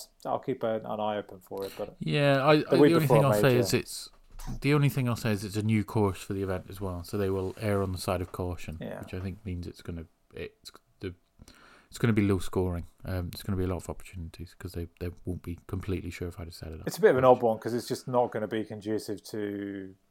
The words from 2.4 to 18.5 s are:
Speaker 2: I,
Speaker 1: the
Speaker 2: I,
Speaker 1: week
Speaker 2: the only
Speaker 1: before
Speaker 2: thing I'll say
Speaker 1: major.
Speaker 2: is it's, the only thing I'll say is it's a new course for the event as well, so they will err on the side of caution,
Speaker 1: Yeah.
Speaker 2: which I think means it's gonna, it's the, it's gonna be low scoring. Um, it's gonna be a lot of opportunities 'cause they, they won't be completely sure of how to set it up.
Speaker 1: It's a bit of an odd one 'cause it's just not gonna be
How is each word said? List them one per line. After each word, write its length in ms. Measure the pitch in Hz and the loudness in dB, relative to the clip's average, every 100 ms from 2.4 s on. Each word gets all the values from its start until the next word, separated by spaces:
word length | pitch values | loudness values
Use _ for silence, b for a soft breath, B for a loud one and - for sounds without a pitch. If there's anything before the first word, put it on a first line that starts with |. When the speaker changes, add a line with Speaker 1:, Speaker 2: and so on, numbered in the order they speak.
| 139 | 6
Speaker 2:
I, 100 | 151 | 4
Speaker 1:
the 100 | - | 6
Speaker 2:
I, 60 | 131 | 6
Speaker 1:
week 120 | 147 | 8
Speaker 2:
the 60 | 170 | 6
only 20 | |
Speaker 1:
before 160 | 143 117 | 6 6
Speaker 2:
thing 80 | |
I'll 80 | - | 6
say 100 | - | 6
Speaker 1:
major. 160 | 135 123 | 6 6
Speaker 2:
is 120 | 117 | 4
it's, 360 | 120 - - - - - - - - | 2 0 -10 -14 -18 -20 -14 -10 -4
the 140 | 139 | 2
only 160 | 147 143 | 4 4
thing 180 | 139 123 | 2 0
I'll 80 | 117 | 0
say 140 | 120 | 0
is 120 | 101 | 0
it's 120 | 101 107 | -2 -2
a 60 | |
new 200 | 107 110 | 2 4
course 340 | 98 113 101 92 | 2 2 2 0
for 140 | - | -4
the 80 | 98 | -4
event 240 | 95 92 - | -2 -4 -6
as 100 | 95 | -8
well, 220 | 98 87 | -6 -6
so 120 | 82 104 | -6 -2
they 140 | 98 | 0
will 260 | 95 92 - | 0 -2 -4
err 220 | 110 101 | 0 0
on 100 | 95 | 0
the 60 | 92 | -2
side 220 | - 90 | -2 -2
of 120 | 90 | -2
caution, 440 | - 90 85 - 82 | -4 -4 -4 -8 -10
Speaker 1:
Yeah. 200 | - 98 | -10 -10
Speaker 2:
which 140 | - | -10
I 60 | 92 | -8
think 180 | 95 90 98 | -6 -8 -8
means 200 | 87 87 | -8 -8
it's 140 | - | -12
gonna, 240 | - 85 80 _ _ | -10 -10 -12 _ _
it's 360 | - 85 - - - _ _ | -12 -12 -14 -20 -20 _ _
the, 140 | 95 90 _ - - B B B B | -12 -12 _ -20 -20 B B B B
it's 100 | - | 0
gonna 140 | 120 | 2
be 100 | 107 101 | 4 4
low 120 | 95 | 4
scoring. 460 | - - 92 87 82 - | 0 0 0 -2 -6 -12
Um, 260 | 98 92 85 | -6 -4 -4
it's 100 | - | -6
gonna 140 | - 92 | -4 -2
be 60 | |
a 40 | 90 | 0
lot 80 | 85 | -2
of 120 | - | -6
opportunities 640 | 76 - 90 82 - 82 - | -10 -10 -12 -12 -12 -16 -14
'cause 140 | 90 | -12
they, 140 | 87 85 - | -8 -10 -8
they 100 | 87 - | -8 -8
won't 180 | - 87 | -8 -8
be 160 | - 85 - | -8 -12 -8
completely 420 | 90 92 87 85 | -8 -4 -4 -6
sure 160 | - 90 | -8 -8
of 80 | - | -8
how 80 | |
to 60 | 80 | -12
set 160 | - 82 | -12 -12
it 80 | 80 | -10
up. 60 | - | -8
Speaker 1:
It's 120 | - | 2
a 20 | |
bit 100 | 196 | 4
of 60 | 131 | 8
an 60 | |
odd 180 | 131 123 | 8 8
one 160 | 117 110 | 6 0
'cause 160 | 113 | -2
it's 120 | 117 - | -4 -4
just 220 | 123 - | -6 -2
not 240 | 123 117 | 0 0
gonna 160 | 117 | -2
be 160 | 104 | -4